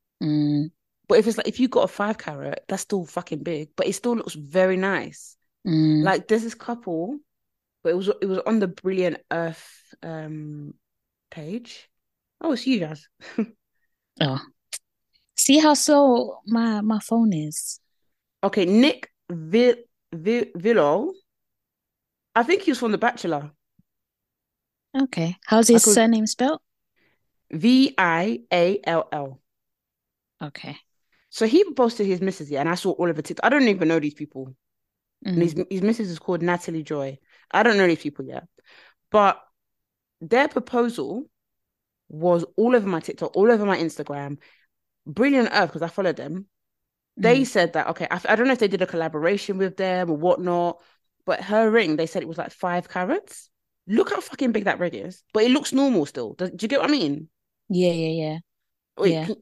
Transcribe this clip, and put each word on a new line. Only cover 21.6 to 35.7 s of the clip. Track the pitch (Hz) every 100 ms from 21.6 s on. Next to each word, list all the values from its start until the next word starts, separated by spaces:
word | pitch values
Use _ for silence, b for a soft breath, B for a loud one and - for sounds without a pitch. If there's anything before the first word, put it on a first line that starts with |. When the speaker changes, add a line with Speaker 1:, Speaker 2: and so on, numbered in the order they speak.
| _ _ _ _ _ _ _
Speaker 2:
I | 226
think | 240 370
he | -
was | 254
from | 233
The | 202
Bachelor. | 240 - 180 151 147 - _ _ _ _ _ _ _ _ _ _ _ _ _ 262
Speaker 1:
Okay. | 269 - 165 180 -
How's | 220 226
Speaker 2:
I |
Speaker 1:
his | 233
Speaker 2:
could | 226
Speaker 1:
surname | 208 226 226 220
spelled? | - 254 320 _ _ _ _ _ _ _ _ _
Speaker 2:
V | 156 202 254 269 -
I | 180 165 190 233 -
A | 175 175 202
L | - 165 -
L. | 151 139 131 _ _ _ _ _ _ _ _ _ _
Speaker 1:
Okay. | 147 - - 151 _ _ _ _ _
Speaker 2:
So | - 220
he | 285
proposed | 392 254 233 233
to |
his | 196 180
missus, | 190 185 143
yeah, | 143
and | 156
I | 175
saw | 190
all | - 175
of | 156
the |
TikTok. | 147 -
I | 214
don't | 285 247
even | 190 160
know | 165
these | 147
people. | 147 147 135 131 131 _ _ _ _ _ _
And | - 175
his, | 170
Speaker 1:
Mm. | 151 180